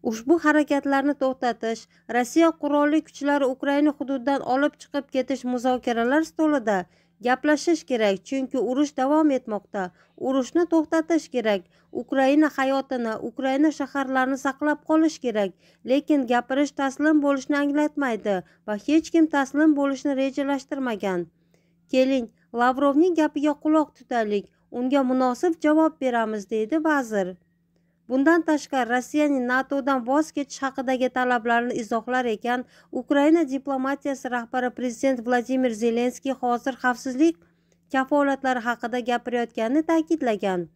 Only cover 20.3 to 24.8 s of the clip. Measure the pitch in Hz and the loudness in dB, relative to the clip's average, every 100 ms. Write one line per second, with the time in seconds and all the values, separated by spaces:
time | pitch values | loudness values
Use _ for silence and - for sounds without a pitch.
20.3 | 269 277 277 - 285 254 208 196 180 165 | -2 -2 -4 -4 -6 -4 -4 -2 -4 -6
21.3 | _ _ _ _ _ _ 262 262 269 226 | _ _ _ _ _ _ 2 4 2 -2
22.3 | _ _ 233 247 254 285 277 370 320 302 | _ _ 0 0 2 2 4 2 2 0
23.3 | 302 294 285 311 311 294 _ _ 240 214 | 0 -2 -2 2 2 0 _ _ -4 0
24.3 | 208 180 _ _ 240 | -2 -4 _ _ -6